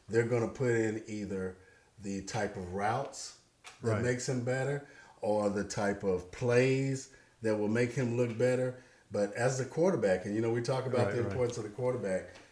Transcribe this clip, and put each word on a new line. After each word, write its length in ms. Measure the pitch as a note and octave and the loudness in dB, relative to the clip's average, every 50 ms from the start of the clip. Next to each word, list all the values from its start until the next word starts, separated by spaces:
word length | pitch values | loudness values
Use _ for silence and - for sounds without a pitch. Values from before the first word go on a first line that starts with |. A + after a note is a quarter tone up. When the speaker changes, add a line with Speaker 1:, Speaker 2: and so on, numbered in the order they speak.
| _ - | _ 0
Speaker 1:
they're 160 | G2 A2+ A#2 | 2 2 2
gonna 240 | A2+ B2 A#2 A2+ G#2 | 4 2 2 0 0
put 220 | - - C3+ B2 | -2 0 2 2
in 340 | A#2 A2+ A2 A2 G#2+ A2 - - | 4 4 2 2 0 -2 -6 -8
either 500 | G#2+ G#2 G2+ F#2 F#2+ F#2+ F#2 F#2 F#2 - - - - - _ _ _ - G2+ | -6 -6 -6 -4 -4 -4 -4 -6 -8 -10 -16 -20 -20 -20 _ _ _ -14 -8
the 180 | G2+ G2+ G2 | -6 -6 -6
type 340 | F#2 - - A2+ G#2 G2 - | -6 -6 -4 -2 -2 -2 -4
of 180 | G#2 F#2 F2 F2+ | -6 -8 -6 -4
routes 600 | G2 G2+ G#2+ A2+ - - - - - - - - - _ _ _ _ - - - - - | -2 0 0 0 -2 -2 -6 -8 -12 -14 -14 -16 -18 _ _ _ _ -20 -20 -14 -6 -2
that 80 | A#2 A2 | 0 0
Speaker 2:
Right. 80 | G#2+ A#2 | 2 2
Speaker 1:
makes 260 | B2 B2 B2 - - | 0 0 0 -2 -2
him 160 | C3 B2 A#2 | -2 -2 0
better, 420 | B2 B2+ C3+ C3 C3+ C#3+ C#3+ - - - - - - - - | 0 0 0 0 -2 -2 -4 -6 -10 -18 -20 -20 -20 -12 -6
or 280 | - A2 G#2 G#2+ G#2 G#2 | -2 0 2 2 2 2
the 140 | G2 G#2 G2 | 2 0 -2
type 380 | G2 - - G#2+ G2+ G2+ G2+ - | -2 -2 0 0 0 0 0 0
of 260 | G2 F#2 F2 - - | 0 0 0 -2 -6
plays 800 | - - B2+ B2 A#2+ B2 C3 C3+ C3 C3+ C3+ C3+ C3+ C3 - - - - - _ _ _ | -8 -4 0 4 4 6 6 6 4 2 2 0 -2 -4 -6 -12 -18 -20 -20 _ _ _
that 160 | A2+ A2 G#2+ G#2+ | 0 0 2 2
will 80 | G#2 G#2 | 2 2
make 240 | A2 A#2 B2 A#2 | 2 2 2 2
him 240 | - C#3+ C3 A#2+ A#2 | 0 0 0 0 2
look 220 | A#2+ B2 A#2 A2+ A2 | 2 0 0 2 2
better. 400 | B2 B2+ B2+ B2 B2+ B2+ B2 - - - - - _ - | 2 2 2 2 0 -2 -4 -6 -12 -20 -20 -20 _ -6
But 220 | G#2 G#2 G2+ G2+ - | -2 0 0 0 0
as 240 | A#2 A#2+ C3 C3+ C3 | 0 0 0 0 0
the 80 | B2+ | -2
quarterback, 600 | A#2 - - E3 F#3+ F#3 C3+ G#2+ G2 F#2 F#2 - | -4 0 2 2 4 4 4 4 4 2 2 2
and, 100 | G#2+ G2+ | 0 0
you 60 | A2 | 0
know, 100 | A2+ A#2 | 0 2
we 100 | A#2 A#2+ | 0 0
talk 240 | A#2+ - C3+ C3 B2 | 0 0 0 -2 -2
about 220 | B2+ A#2+ B2 A2+ G2+ | 0 2 2 2 2
Speaker 2:
Right, 80 | G#2 | 2
Speaker 1:
the 60 | A#2+ A#2 | 0 -2
Speaker 2:
right. 80 | G2+ | -2
Speaker 1:
importance 260 | G2 B2 B2 A#2 - A#2 | 0 0 0 0 -2 -4
of 60 | G#2+ | -8
the 60 | G#2 | -8
quarterback. 640 | G2+ - B2 B2+ B2 A#2 G#2 G2 F#2 F#2 F2 - - - - - | -6 -4 -2 -2 0 -2 -2 -2 -2 -2 -2 -6 -12 -20 -20 -20